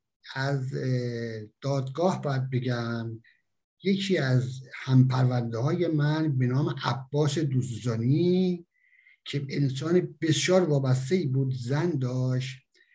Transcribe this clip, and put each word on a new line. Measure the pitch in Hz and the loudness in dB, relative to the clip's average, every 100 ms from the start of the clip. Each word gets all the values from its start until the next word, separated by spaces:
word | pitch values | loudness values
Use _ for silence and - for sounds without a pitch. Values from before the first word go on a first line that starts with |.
| _ _ - 135 | _ _ -12 -6
از، | 135 139 131 143 | -2 -2 -4 -4
اه، | 131 127 120 117 117 110 107 _ | -2 -2 -2 -6 -8 -10 -14 _
دادگاه | 139 139 131 156 180 135 | -4 -4 -4 0 0 0
باید | 143 135 131 | -2 -2 -2
بگم، | 127 120 120 117 117 113 110 - _ _ _ _ _ 185 | -2 -2 -2 -4 -4 -6 -10 -16 _ _ _ _ _ -2
یکی | 196 196 170 | 0 2 0
از | 135 127 - - - | 4 2 2 -6 -12
همپرونده | - - 131 131 127 127 123 113 113 | -10 4 6 6 4 2 0 -2 -2
های | 139 175 165 | 0 0 2
من | 156 147 156 156 127 | 2 2 2 0 0
به | 123 | 2
نام | 127 165 - | 2 0 -2
عباس | 135 127 - 143 151 170 | -4 -4 -4 0 0 0
دوزوزانی | 147 127 104 107 113 110 117 156 175 180 185 175 - _ _ _ _ _ - | 0 -2 -2 -4 -4 -2 2 2 4 2 2 -2 -8 _ _ _ _ _ -10
که | 143 139 | -8 -4
انسان | - 139 - 160 180 156 - | -2 -2 -2 0 2 0 -2
بسیار | 160 143 - 185 170 | 0 2 4 4 4
وابسته‌ای | 143 131 131 - 190 156 | 2 2 0 2 0 0
بود، | 135 135 131 | 0 0 -2
زن | 117 143 175 | -2 -2 0
داشت | 147 123 127 127 127 131 - _ _ _ | -2 -2 -2 -2 -2 -4 -10 _ _ _